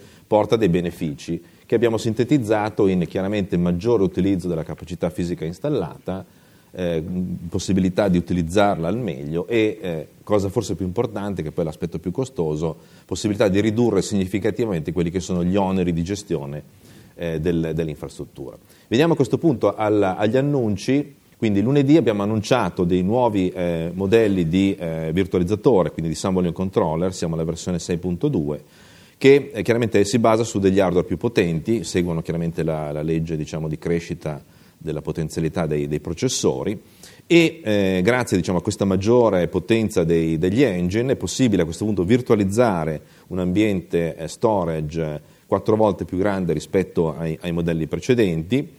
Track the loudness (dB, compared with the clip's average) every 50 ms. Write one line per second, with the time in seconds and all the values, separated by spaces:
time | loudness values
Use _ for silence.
0 | -14 -20 -20 -20 -2 _ 2 2 4 4 2 2 4 2 2 0 0 -2 -6 -4
1 | -6 -6 -6 -8 -8 -8 -8 -8 -8 -16 -20 -20 _ -2 0 2 2 2 0 0
2 | -2 -2 0 0 0 2 2 0 2 2 0 0 0 -2 0 2 2 4 4 2
3 | 0 0 -2 -4 -2 -2 -2 -2 -2 0 0 0 0 0 0 0 2 2 2 4
4 | 2 2 0 0 0 0 0 0 -2 -4 -4 -4 -6 -8 -10 -12 -12 -12 -6 -4
5 | -4 -4 -4 -4 -4 -4 -4 -6 -6 -8 -8 -6 -4 -4 -2 -2 -4 -6 -10 -10
6 | -8 -8 -8 -8 -10 -14 _ -20 _ -20 -20 -20 _ _ -10 -6 -4 -2 -2 -2
7 | -4 -4 -4 -4 -4 -4 -6 -8 -8 -6 -6 -4 -2 0 2 2 2 2 2 2
8 | 2 2 2 0 0 0 -2 -2 -2 0 2 2 2 2 2 0 -2 -4 -4 -4
9 | -4 -6 -6 -6 -8 -6 -4 -4 -4 0 0 2 2 2 0 -4 -6 -6 -6 -6
10 | -8 -12 _ -20 -4 -2 0 0 0 0 -2 -2 -2 -2 -4 -4 -4 -4 -2 -2
11 | -2 -2 -4 -6 -6 -6 -6 -6 -6 -6 -4 -4 -4 -4 -4 -6 -8 -8 -8 -8
12 | -8 -6 -4 -4 -6 -6 -4 -4 -2 -2 -2 -2 -4 -4 -6 -8 -14 -20 -20 -20
13 | -12 -10 -8 -4 -2 -2 0 2 2 4 4 2 2 2 2 2 2 4 4 2
14 | 0 0 -2 -2 -2 -2 -2 -2 -2 -2 -2 -2 -2 -2 -2 -2 -4 -4 -2 -2
15 | -2 0 -2 -4 -4 -2 -2 0 0 0 2 2 0 0 0 0 0 0 0 -2
16 | -2 -4 -4 -8 -4 -4 -6 -4 -4 -8 -10 -12 -14 -16 -20 -20 -20 -20 -20 -20
17 | -20 -20 _ -8 -6 -4 -4 -2 0 0 0 0 0 0 -2 -2 -4 -4 -6 -8
18 | -12 -14 -12 -14 -14 -14 -14 -16 -16 -16 -16 -20 _ _ -20 _ _ _ 2 2
19 | 4 4 4 2 2 2 2 2 2 2 2 4 2 0 2 2 0 2 2 2
20 | 2 2 0 0 0 2 2 2 2 2 0 0 0 0 -2 -2 -2 0 0 0
21 | 0 -2 -10 _ _ _ _ _ 0 2 2 2 2 4 2 4 6 6 6 6
22 | 6 4 0 0 0 0 0 -2 0 2 2 2 2 0 0 0 2 2 2 2
23 | 2 2 2 2 2 2 2 2 0 0 0 -2 -2 -2 -2 -2 -4 -4 -4 -2
24 | 0 4 4 4 6 4 2 2 0 2 4 4 4 4 2 -2 -4 -4 -4 -4
25 | -4 0 0 0 0 2 2 0 2 0 0 2 4 4 4 4 2 2 -2 -4
26 | -4 -4 -4 -2 -2 0 0 2 0 0 -2 -2 -6 -2 0 0 0 2 0 -2
27 | -2 -4 -4 -4 -6 -4 -4 -4 -4 -4 -6 -6 -6 -6 -6 -6 -4 -4 -4 -4
28 | -4 -6 -4 -2 -2 -2 -2 -2 -2 -4 -6 -8 -10 -18 -20 -20 -20 -20 -20 -20
29 | -20 -20 _ _ 6 6 6 6 4 0 -6 -4 0 0 2 2 2 2 4 2
30 | 2 4 2 4 4 4 4 4 2 0 -2 2 2 4 4 4 4 4 2 2
31 | 0 0 -4 -4 -4 0 2 2 2 2 0 -2 -2 -2 -2 -2 -2 -2 -2 0
32 | 0 0 -2 -4 -4 -4 -4 -4 -4 -4 -4 -4 -4 -2 -2 -4 -4 -6 -6 -4
33 | -2 -2 -2 -2 -2 -4 -4 -6 -6 -6 -6 -6 -6 -6 -6 -6 -4 -2 -2 -2
34 | -2 -6 -10 -8 -8 -10 -10 -10 -14 _ _ -20 -20 -20 _ _ -10 -8 -8 -6
35 | -6 -6 -6 -6 -6 -6 -4 -4 -4 -2 -2 -2 -2 -2 -2 -2 -2 -4 -4 -6
36 | -6 -8 -6 -4 -4 -4 -2 0 0 0 0 0 -4 -6 -6 -6 -12 -18 -20 -20
37 | -20 -20 -20 -20 _ 4 4 6 6 4 0 -4 -4 0 2 2 2 2 2 2
38 | 2 2 2 2 0 2 0 0 2 0 -2 0 -2 -2 -2 0 0 0 2 2
39 | 2 4 6 6 6 6 4 2 0 0 -2 -4 0 0 0 2 2 0 0 0
40 | 2 2 2 2 2 0 0 0 0 0 2 2 2 2 2 0 -2 -2 0 -2
41 | 0 0 -2 -2 -4 -6 -2 0 2 2 4 2 0 0 -2 -4 -4 -2 0 0
42 | 2 2 2 2 4 2 2 2 2 0 2 2 2 2 2 0 -2 -4 -4 -6
43 | -10 -16 -20 -20 -14 -10 -6 -4 -2 0 2 2 2 2 0 -2 -4 -2 -2 -2
44 | -2 -2 -4 -8 -10 -12 -6 0 0 2 2 2 0 -2 -2 -4 -6 -6 -4 -4
45 | -4 -4 -6 -8 -12 -18 -20 _ _ _ -2 0 2 0 2 4 4 2 2 -2
46 | -6 -6 -4 -2 -2 -2 -2 -2 -2 -2 -2 -4 -4 -2 0 0 0 0 -2 -2
47 | -2 -2 -2 -4 -6 -6 -6 -6 -6 -4 -4 -2 -2 -2 -2 -2 -2 -4 -4 -4
48 | 0 0 2 2 2 2 0 -2 -2 -2 -2 -2 -2 -4 -12